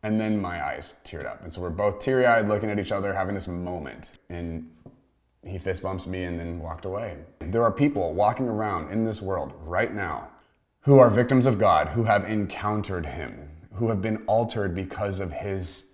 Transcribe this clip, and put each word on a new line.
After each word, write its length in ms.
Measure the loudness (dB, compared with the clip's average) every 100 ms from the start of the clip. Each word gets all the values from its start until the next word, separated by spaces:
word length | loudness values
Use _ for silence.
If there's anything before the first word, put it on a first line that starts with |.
And 180 | 0 0
then 220 | 0 -2
my 240 | -2 -4 -4
eyes 300 | -6 -10 -18 -14
teared 200 | -10 -10
up. 180 | -10
And 100 | -14
so 80 | -8
we're 80 | -6
both 300 | 0 0 0
teary-eyed 500 | 2 4 6 6 4
looking 200 | 0 0
at 100 | -2
each 120 | -2
other, 220 | -2 -2
having 220 | -2 -2 -4
this 120 | -6
moment. 640 | -6 -6 -8 -10 -14 -18 -20 _
And 400 | -8 -6 -8 -10 -18 -20 _ _ _ _ _ -12
he 120 | -8
fist 260 | -4 -4
bumps 240 | -4 -6 -6
me 160 | -6
and 160 | -4 -6
then 200 | -6 -8
walked 260 | -8 -8 -8
away. 320 | -6 -6 -10 -16 _
There 240 | -4 2
are 80 | 2
people 420 | 4 2 2 -2
walking 360 | 2 2 2 -2
around 420 | 0 -2 -4 -4
in 140 | -2 -2
this 160 | -2
world 320 | -4 -4 -4 -10 -6
right 280 | -2 -2
now 360 | -2 -6 -6 -10 -20 _ _ _ _
who 180 | 8 10
are 100 | 10
victims 360 | 8 4 6 4
of 140 | 4
God, 300 | 6 6 4
who 140 | 0
have 220 | 2 2 2
encountered 760 | -2 -2 -4 -2 -2 -2 -4 -6
him, 440 | -8 -10 -12 -16 -20 -16
who 160 | -4 0
have 120 | 0
been 220 | 0 -4 2
altered 480 | 2 2 -2 -2
because 460 | -2 -6 -4 -6 -4
of 120 | -6
his 540 | -6 -6 -6 -6 -10 -16